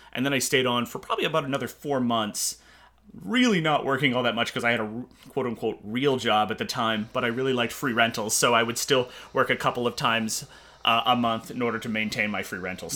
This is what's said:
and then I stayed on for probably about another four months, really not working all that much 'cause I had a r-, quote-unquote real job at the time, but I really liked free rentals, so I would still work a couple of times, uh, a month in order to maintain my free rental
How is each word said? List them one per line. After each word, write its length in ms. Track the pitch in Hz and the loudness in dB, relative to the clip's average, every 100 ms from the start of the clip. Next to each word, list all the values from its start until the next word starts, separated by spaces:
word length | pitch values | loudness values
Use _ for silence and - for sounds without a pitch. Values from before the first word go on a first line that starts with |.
| - | -12
and 100 | - | -6
then 100 | 135 | -2
I 40 | 143 | 0
stayed 300 | - 135 123 | 2 2 2
on 180 | 120 120 | 0 -2
for 140 | - | -6
probably 260 | - - 170 | -6 -2 0
about 180 | 156 | -2
another 240 | 143 139 117 | -2 -4 -6
four 320 | - 151 139 | -8 -4 0
months, 580 | 120 117 131 - - - - - - _ - - | 0 0 -2 -4 -6 -6 -14 -20 -20 _ -20 -14
really 380 | 180 233 254 190 | -4 2 4 4
not 240 | 156 147 - | 2 2 2
working 280 | 135 135 | 0 2
all 100 | 123 | 2
that 120 | 120 113 | 2 0
much 180 | 117 | -2
'cause 100 | - 117 | 0 0
I 60 | |
had 100 | 117 | 2
a 20 | |
r-, 220 | 107 113 127 - - | 0 -6 -12 -16 -8
quote-unquote 500 | - 123 113 113 - | -4 -2 -2 -4 -4
real 340 | 101 117 143 131 | -6 0 2 2
job 340 | 117 107 101 | 4 4 2
at 60 | 110 | 0
the 80 | 110 | -4
time, 440 | - 113 110 107 | -2 0 0 -2
but 100 | 131 | -2
I 40 | 120 | -2
really 260 | 117 131 | 0 0
liked 180 | 127 117 | 0 0
free 220 | - 143 | -2 -2
rentals, 420 | 117 117 117 107 - | 2 2 2 -2 2
so 180 | 131 | 4
I 100 | 117 | 6
would 140 | 117 117 | 4 0
still 320 | - 135 123 - - | 2 2 2 -6 -4
work 180 | 139 123 | 0 2
a 60 | 123 | 2
couple 320 | - 123 120 | 0 0 -2
of 80 | 110 | 0
times, 500 | 131 113 110 - - - - - | 0 2 0 -4 -8 -16 -20 -4
uh, 200 | - 117 120 | 2 2 4
a 100 | 123 | 2
month 340 | 117 113 - | 2 0 -4
in 120 | 123 | -4
order 180 | 120 110 | -2 -2
to 80 | 117 | -4
maintain 440 | 110 107 110 104 | -4 -2 -2 -2
my 120 | 98 | -2
free 160 | 95 98 | -6 -8
rental 300 | 92 92 85 | -8 -8 -6